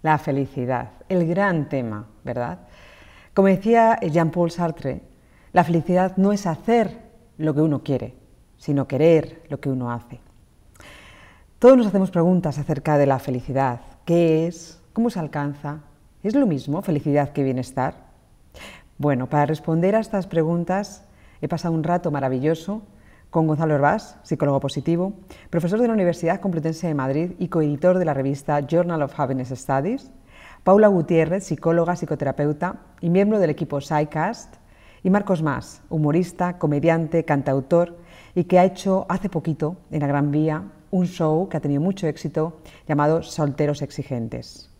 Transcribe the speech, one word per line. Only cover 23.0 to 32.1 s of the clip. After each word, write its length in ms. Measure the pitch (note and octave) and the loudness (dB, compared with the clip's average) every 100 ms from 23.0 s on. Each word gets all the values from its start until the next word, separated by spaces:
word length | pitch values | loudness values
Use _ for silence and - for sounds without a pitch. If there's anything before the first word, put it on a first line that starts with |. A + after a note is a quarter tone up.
| - - - E3+ | -20 -20 -4 0
con 80 | D#3+ | 0
Gonzalo 300 | D3+ D#3+ D3 | 0 0 2
Hervás, 420 | C#3+ G#3 - - | 2 2 -4 -20
psicólogo 360 | - C#3+ C#3+ C#3 | -8 -2 0 0
positivo, 540 | C#3+ D3 C#3 E3+ F#3 G3+ - - - | -2 -6 -2 -2 -2 -6 -18 -20 -6
profesor 280 | E3+ E3+ G#3 | -4 -2 0
de 60 | A#3+ | 0
la 80 | |
Universidad 460 | A3 F3 E3+ E3 F3 | 2 0 0 -2 -2
Complutense 480 | G3 E3 D#3+ D#3+ F3+ | -2 -2 -4 -4 -4
de 80 | D3 | -2
Madrid 380 | C3 C#3 F3 - | -2 -2 -4 -4
y 120 | E3+ | -4
coeditor 500 | E3+ D3+ C#3+ F3+ F#3 | 0 0 2 2 2
de 60 | E3 | 0
la 100 | C3+ | -2
revista 440 | C3+ C#3 - D3 | -2 -4 -2 -2
Journal 420 | C3+ E3 F3 E3 | 0 0 0 -2
of 100 | C#3 - | -4 -2
Happiness 300 | C3+ C3 B2 | -4 -2 -6
Studies, 600 | C3 - C3+ D3+ C4+ - - - - - - | -10 -2 -2 -2 -6 -8 -20 -20 -20 -20 -6
Paula 240 | - G3 G#3+ | 4 6 6
Gutiérrez, 560 | F#3+ D#3+ E3 D#3+ F#3+ | 4 2 2 2 -2
psicóloga, 520 | F#3+ D#3+ E3 E3+ E3+ F3 | -4 -4 0 0 0 -2
psicoterapeuta 840 | E3 | -4